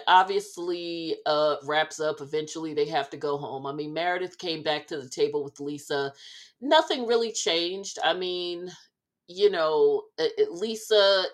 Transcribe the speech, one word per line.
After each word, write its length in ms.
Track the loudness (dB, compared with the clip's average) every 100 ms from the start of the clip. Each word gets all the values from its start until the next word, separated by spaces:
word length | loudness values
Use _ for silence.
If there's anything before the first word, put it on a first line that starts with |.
| 6
obviously, 1080 | 6 6 2 -4 -8 -6 -4 -4 -6 -4 -4 0
uh, 320 | 2 2 0
wraps 360 | -2 0 0 -2
up. 220 | -4 -4
Eventually, 520 | -4 -4 -4 -6 -4
they 120 | 0 0
have 220 | 0 -4
to 60 | -4
go 200 | -4 -4
home. 280 | -4 -8 -8
I 80 |
mean, 200 | -6 -6
Meredith 440 | -4 -2 -2 -4 -8
came 260 | -6 -4
back 240 | -2 -4 -4
to 120 | -10
the 100 | -8
table 340 | -2 0 0
with 160 | -6 -8
Lisa. 540 | -8 -8 -4 -4 -4 -8 -18 -20 -20 _
Nothing 460 | 2 4 4 0 0
really 240 | 0 0
changed. 680 | -2 0 0 0 -4 -10 -4
I 100 | -2
mean, 560 | 0 -2 -4 -6 -8 -10 -14 _ _ _ _ -14
you 220 | 2 4
know, 520 | 4 2 6 6 4 -2 -2
uh, 40 |
uh, 280 | -2 2 0
Lisa 720 | 0 -6 -4 2 6 6 6 2